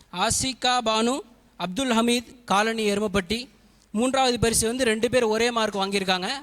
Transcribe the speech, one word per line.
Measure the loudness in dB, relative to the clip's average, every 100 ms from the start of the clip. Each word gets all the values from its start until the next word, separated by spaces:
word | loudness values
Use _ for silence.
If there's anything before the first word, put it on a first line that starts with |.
| -14
ஆசிகா | -4 -2 0 -2 -2 0 0 0
பானு, | 0 0 -2 -6 -20 _ _
அப்துல் | -8 -4 0
ஹமீத், | 2 2 0 -2 -16 0
காலனி, | 2 2 0 0
எருமப்பட்டி. | 0 0 -2 -2 -6 -8 -20 _ _ _
மூன்றாவது | -2 0 2 2 2
பரிசு | 2 2 0
வந்து | 0
ரெண்டு | 0 2 2
பேர் | 2
ஒரே | 2 2 0
மார்க் | 2 0 0
வாங்கியிருக்காங்க. | -2 -2 0 -2 -2 -6